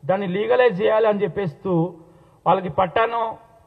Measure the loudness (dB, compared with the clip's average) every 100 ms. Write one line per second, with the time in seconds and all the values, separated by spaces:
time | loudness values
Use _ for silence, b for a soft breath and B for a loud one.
0 | -2 -4 -2 -4 0 4 4 2 0 2
1 | 2 0 -2 -2 -6 -6 -2 0 0 -6
2 | B B B B 0 0 0 -2 0 0
3 | 0 -2 -6 -8 -20 -20